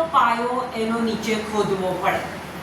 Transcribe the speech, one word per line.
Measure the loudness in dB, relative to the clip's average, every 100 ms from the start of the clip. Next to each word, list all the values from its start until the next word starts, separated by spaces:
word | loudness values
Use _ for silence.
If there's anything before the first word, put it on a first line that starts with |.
પાયો | 4 4 4 4 0 -2 -2 -2
એનો | 0 0
નીચે | 0 0 0
ખોદવો | -2 0 0 2 0 0 0
પડે. | 0 0 -2 -8 -10 -10